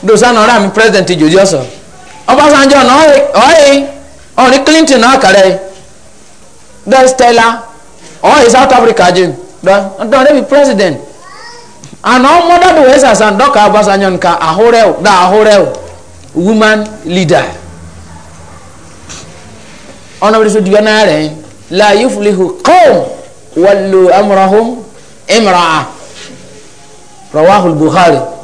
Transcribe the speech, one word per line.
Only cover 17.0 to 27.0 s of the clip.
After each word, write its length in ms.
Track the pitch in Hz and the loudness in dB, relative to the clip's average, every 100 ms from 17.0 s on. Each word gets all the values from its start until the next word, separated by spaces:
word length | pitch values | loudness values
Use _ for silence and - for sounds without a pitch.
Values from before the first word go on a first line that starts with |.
| - | -8
leader. 400 | 180 170 165 127 - - - - - - - - 80 - - - - - - - - - - - - - - - - - - | -4 0 -2 -2 -12 -20 -20 -20 -20 -20 -20 -20 -20 -20 -20 -20 -20 -20 -20 -20 -20 -20 -20 -20 -20 -20 -20 -20 -20 -20 -6
Ọ̀nà 180 | 202 220 | -2 0
bí 60 | 220 | 0
so 100 | 208 | 0
diwa 200 | 190 208 | 0 0
náà 240 | 214 214 208 | 0 0 0
rẹ̀, 260 | 151 156 151 - - - | -2 -4 -10 -20 -20 -8
la 220 | 175 208 | -2 0
yuflihu 640 | 208 247 208 202 185 185 - | 2 -2 -2 -4 -2 -4 -4
qawm 340 | - 349 320 202 - - - - - - | -2 2 2 0 -4 -12 -20 -20 -14 -2
wallu 520 | 185 202 196 190 185 | 0 0 -2 0 2
amrahum 680 | 180 208 190 190 208 233 247 - - - - - | 0 0 0 0 0 -2 -8 -16 -20 -20 -20 -4
imra'a. 580 | 214 214 180 170 156 131 - - - - - - - - - - - | -2 0 0 0 -4 -6 -14 -20 -20 -20 -20 -20 -20 -20 -20 -20 -20